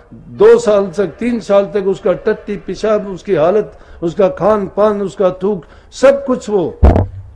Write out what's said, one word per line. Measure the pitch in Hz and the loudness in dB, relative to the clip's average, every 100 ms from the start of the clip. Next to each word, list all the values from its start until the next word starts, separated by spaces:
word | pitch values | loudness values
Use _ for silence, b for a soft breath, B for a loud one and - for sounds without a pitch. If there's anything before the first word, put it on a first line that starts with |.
| B | B
दो | - - 120 214 233 | -20 -12 4 6 6
साल | 208 208 196 | 4 0 0
तक, | 165 180 | -4 -6
तीन | - 240 233 | -4 -4 -4
साल | 180 202 196 | 0 0 2
तक | 202 196 | -2 -2
उसका | 185 196 180 214 | -2 -2 -2 -2
टट्टी | 214 - 202 | -4 -6 -10
पेशाब, | - 180 220 208 196 | -10 -4 -2 -2 -4
उसकी | 180 - 165 | -10 -2 0
हालत, | 165 208 208 - b b | 2 0 -2 -10 b b
उसका | 170 151 185 | -6 0 0
खान | - 185 214 185 | 0 0 0 -2
पान, | - 214 202 | 0 0 0
उसका | 196 - 185 | -6 -2 -2
थूक, | 180 190 190 b b b - | -2 -4 -4 b b b 2
सब | 262 277 269 | 2 2 -2
कुछ | 254 - | -4 -2
वो | 208 143 - - - - - - | -2 -2 2 4 4 0 -8 -18